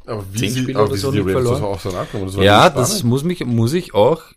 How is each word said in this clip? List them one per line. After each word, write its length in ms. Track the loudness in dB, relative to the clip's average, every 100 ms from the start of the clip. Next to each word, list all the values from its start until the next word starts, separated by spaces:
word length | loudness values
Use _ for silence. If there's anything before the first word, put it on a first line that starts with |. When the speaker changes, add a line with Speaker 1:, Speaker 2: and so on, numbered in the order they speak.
| -12
Speaker 1:
Aber 200 | -12 -8
wie 60 | -4
Speaker 2:
zehn 100 | -2
Speaker 1:
sie, 100 | -2
Speaker 2:
Spiele 160 | -2 0
Speaker 1:
aber 80 | 0
Speaker 2:
oder 80 | 0
Speaker 1:
wie 40 |
Speaker 2:
so 120 | -2
Speaker 1:
sie 60 | 0
die 40 |
Speaker 2:
nicht 100 | 0 0
Speaker 1:
Rams 120 | 0
Speaker 2:
verloren. 140 | 0
Speaker 1:
das 240 | -2 -4 -6
auch 60 |
so 60 | -6
ankommen, 280 | -8 -8 -6
das 100 | 2
war 80 |
Speaker 2:
Ja, 200 | 4 6 4
Speaker 1:
wirklich 100 | 2
Speaker 2:
das 140 | -2
Speaker 1:
spannend. 160 | 0 0
Speaker 2:
muss 140 | 0
mich, 220 | -2 -4 -2
muss 280 | 0 0
ich 200 | -2 -2
auch 280 | 2 4 2 -6